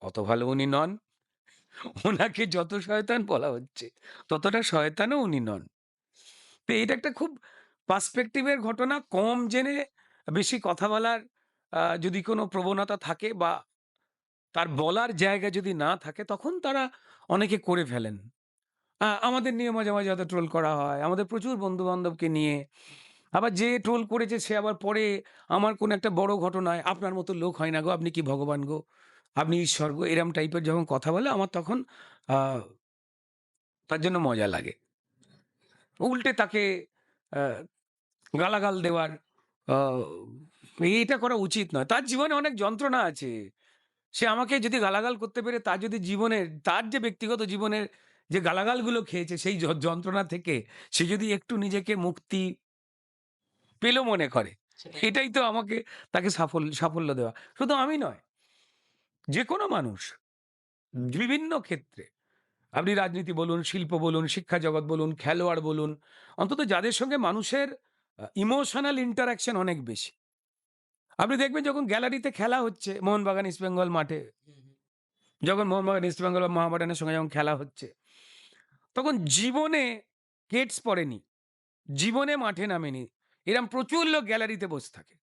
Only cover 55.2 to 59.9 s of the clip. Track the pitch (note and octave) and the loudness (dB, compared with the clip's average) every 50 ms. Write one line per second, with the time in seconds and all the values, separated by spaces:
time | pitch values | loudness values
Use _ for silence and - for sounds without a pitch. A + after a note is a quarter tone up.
55.2 | C4 B3+ G3+ C4+ B3 A3+ G#3+ A#3 G#3+ G3 A3 A3+ A3+ - - - - - - F3+ | 0 0 0 0 0 2 0 -2 -2 -2 -4 -6 -6 -8 -16 -20 -10 -4 -2 0
56.2 | F3+ G3+ - - E3 D#3 - D#3+ D3+ D#3 D3+ - E3 D#3+ D#3 E3 D#3+ D3 C3+ C3 | 0 0 0 0 0 0 0 -2 -2 -2 -2 0 -2 0 0 0 -2 -2 0 0
57.2 | A#2+ A2+ - - - - - - C4+ A#3+ D4 C4+ C4 D4 D#4 D4 A#3+ C#3+ G#2+ - | -2 -4 -4 -10 -18 -12 -6 -2 0 2 2 2 2 2 0 0 -2 -4 -6 -8
58.2 | _ _ _ _ _ _ _ _ _ _ _ _ _ _ _ _ _ _ _ _ | _ _ _ _ _ _ _ _ _ _ _ _ _ _ _ _ _ _ _ _
59.2 | - - C#3 G#3 B3 - E4+ G4 G#4 G4 C4+ F#3 C3+ A#2 | -6 -2 -2 0 0 0 -2 -2 -2 0 0 0 -2 -2